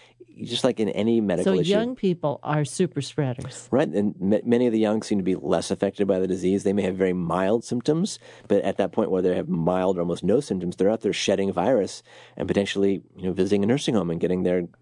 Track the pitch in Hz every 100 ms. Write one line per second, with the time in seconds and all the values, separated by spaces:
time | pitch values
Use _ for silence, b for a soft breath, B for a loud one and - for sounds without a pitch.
0 | b b - - 110 120 127 113 104 -
1 | 113 117 101 85 190 190 170 208 240 254
2 | 196 170 147 - - 151 143 - 180 143
3 | - - 131 120 143 - - 127 160 92
4 | 104 - 95 104 120 120 123 110 107 110
5 | - 104 92 90 71 85 - - 98 -
6 | 98 92 92 92 92 98 101 101 95 92
7 | 92 90 82 90 95 117 - 120 147 160
8 | 208 - B B - 101 98 95 92 -
9 | - 92 92 92 85 87 82 92 92 90
10 | 87 85 90 123 - 95 87 - 95 110
11 | 101 - - 95 98 90 98 120 90 -
12 | - B B - 95 95 98 101 98 98
13 | - - 92 95 190 202 202 240 - 104
14 | 85 85 85 92 90 90 87 _